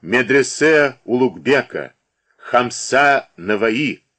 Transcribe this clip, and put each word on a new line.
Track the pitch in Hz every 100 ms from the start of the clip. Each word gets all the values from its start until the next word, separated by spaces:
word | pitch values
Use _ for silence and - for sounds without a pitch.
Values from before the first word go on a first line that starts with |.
медресе | 82 120 113 139 131 - 151 156 143 123
Улугбека, | - 123 127 90 - 139 - 82 65 _ _ _ _ _
Хамса | - 123 123 - - 131 143 135 - -
Наваи | 87 104 113 113 147 80 _